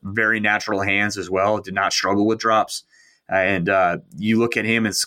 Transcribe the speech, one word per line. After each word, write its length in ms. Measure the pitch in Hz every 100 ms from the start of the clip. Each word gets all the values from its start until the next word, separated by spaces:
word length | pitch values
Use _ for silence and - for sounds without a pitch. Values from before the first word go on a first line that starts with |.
very 360 | 101 104 110 110
natural 420 | 104 104 - 98
hands 360 | 98 98 104 98
as 120 | 87
well. 300 | 95 101 107
Did 140 | 92
not 180 | 95 98
struggle 340 | - 92 101 104
with 140 | 113
drops. 440 | 113 110 101 - - _ _ _ -
And, 400 | 95 95 95 87
uh, 300 | 95 90 85 - -
you 220 | 107 113
look 160 | 117 117
at 80 |
him, 220 | 107 113 110
it's 200 | 95